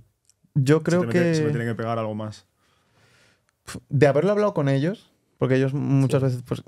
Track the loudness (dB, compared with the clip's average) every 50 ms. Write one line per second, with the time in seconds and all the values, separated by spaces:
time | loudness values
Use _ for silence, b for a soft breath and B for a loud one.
0 | -20 _ _ _ _ _ _ _ _ _ -2 0 2 2 2 2 2 0 0 0
1 | 0 0 0 2 2 2 0 0 0 0 -2 -2 -4 -4 -4 -4 -4 -4 -4 -4
2 | -4 -4 -6 -6 -8 -10 -12 -14 _ _ _ b b b b b b b b b
3 | b b b b b b b b b b _ _ -20 -16 -16 -16 _ -2 2 4
4 | 4 4 4 4 2 2 0 0 0 -2 -2 -2 -2 0 0 0 -2 -4 -6 -8
5 | -14 _ _ _ _ _ _ -4 -2 0 2 2 0 0 -2 -4 -2 0 2 2
6 | 2 2 2 0 0 0 -2 -4 -6 -8 -10 -10 -10